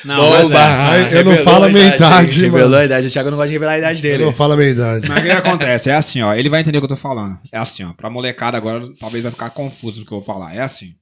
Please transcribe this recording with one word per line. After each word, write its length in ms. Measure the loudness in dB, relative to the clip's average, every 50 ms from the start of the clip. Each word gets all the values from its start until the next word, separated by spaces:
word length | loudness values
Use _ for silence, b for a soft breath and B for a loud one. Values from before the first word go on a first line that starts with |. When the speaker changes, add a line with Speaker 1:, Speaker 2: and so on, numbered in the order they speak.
| -10
Speaker 1:
Não, 120 | -6 -2 2 2 4 4 4
Speaker 2:
Bomba! 120 | 4 4 4
Speaker 1:
mas 60 | 4
é. 460 | 4 4 2 2 2 2 2 2 2
Speaker 3:
Aí, 120 | 2 2 4
eu 60 | 4
não 60 | 6
Speaker 2:
Revelou 120 | 4 4 6
Speaker 3:
falo 200 | 4 6 6 6
a 20 |
Speaker 2:
a 40 | 6
Speaker 3:
minha 160 | 6 6 6
Speaker 2:
idade, 100 | 4 4
Speaker 3:
idade, 440 | 4 4 6 6 6 4 4 2 0
Speaker 2:
revelou 260 | 0 2 4 4 4 4
Speaker 3:
mano. 80 | 4
Speaker 2:
a 80 | 4 2
idade. 220 | 2 0 -2 -2
O 40 | -4
Thiago 200 | -6 -4 -4 -4
não 60 | -4 -4
gosta 100 | -4 -4
de 40 | -4
revelar 180 | -6 -4 -4
a 60 | -4 -4
idade 200 | -4 -4 -6 -4
Speaker 3:
Eu 40 |
Speaker 2:
dele. 220 | -4 -4 -2 0 -2
Speaker 3:
não 60 | -2 0
falo 180 | 0 0 0
a 40 | 2
minha 120 | 2 2 2
idade. 400 | 0 0 -2 -2 -4 -4 -4 -4
Speaker 1:
Mas 100 | -4 -2
o 40 |
que 60 | -2 0
que 40 | -2
acontece? 540 | 0 0 -2 -2 -2 -2 -2 -2 -2 -2 0
É 40 | -2
assim, 260 | -2 -2 -4 -6 -4
ó. 140 | -2 -2 -2
Ele 160 | 0 0 0
vai 100 | 0 0
entender 160 | -2 -2 -2
o 40 | -2
que 20 | -4
eu 40 | -4
tô 60 | -8
falando. 420 | -8 -8 -10 -8 -8 -8 -10 -12 -14 _ -14
É 60 | -10
assim, 280 | -10 -10 -10 -12 -14 -14
ó. 80 | -16 -14
Pra 160 | _ -14 -12
molecada 460 | -10 -8 -8 -8 -8 -6 -6 -6 -6
agora, 300 | -6 -6 -6 -8 -8 -12 -14 -18 _
talvez 220 | -16 -10 -10 -8
vai 100 | -8 -10
ficar 160 | -10 -10 -14 -12
confuso 540 | _ -12 -12 -12 -12 _ -14 -14 -14 -14
o 20 | -16
que 80 | _
eu 80 | -14 -12
vou 20 | -10
falar. 280 | -10 -12 -12 -12 -14 -10
É 60 | -10
assim. 340 | -10 -10 -10 -16 -20 -20 -20 _